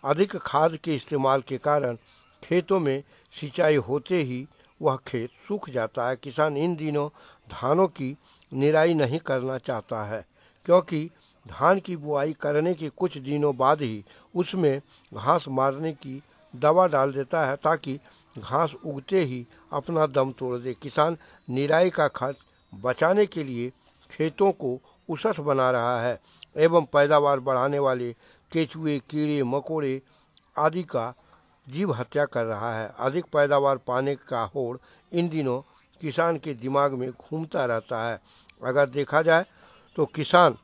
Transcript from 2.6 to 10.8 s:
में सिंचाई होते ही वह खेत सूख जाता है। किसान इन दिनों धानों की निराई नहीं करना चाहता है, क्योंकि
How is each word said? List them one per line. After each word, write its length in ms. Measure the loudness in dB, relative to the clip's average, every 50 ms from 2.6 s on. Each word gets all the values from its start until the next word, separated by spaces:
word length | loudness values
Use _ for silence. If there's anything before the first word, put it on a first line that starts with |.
| 2 2 0 0
में 220 | 2 0 -2 -2 -6 _ _ _ _ _ -14
सिंचाई 420 | -12 -12 -10 -2 0 2 4 4
होते 400 | 2 2 0 -4 -4 -2 -2 -2
ही 300 | 0 0 -2 -4 -8 -10 -12 _ _ _ _ _ _
वह 160 | -2 -2 -2 -2 _
खेत 240 | -8 -6 -6 -6 -6 _ _ -10 -8
सूख 220 | -8 -8 -8 -6
जाता 380 | -4 -4 -4 -4 _ -4 -4 -2
है। 80 | -4
किसान 400 | -6 -8 -12 -2 0 0 0 0
इन 200 | 0 -2 -2 -2
दिनों 320 | -4 -4 -4 -2 -2 -4 -4 _ -16 -20 -20 -20 _ _ -18
धानों 360 | -14 -6 0 2 4 4 2 0
की 280 | 0 -6 -8 -8 -8 -10 _ _ -20 _ _ _ -4
निराई 420 | 0 2 4 4 6 4 4 4
नहीं 240 | 4 2 2 0 -4
करना 400 | -2 -2 -2 -2 -2 -4 -6 -6
चाहता 460 | _ -4 -6 -6 -4 -6 -8 -8 -6
है, 200 | -6 -8 -8 -10 _ _ _ _ _ _ _ _
क्योंकि 440 | 4 4 4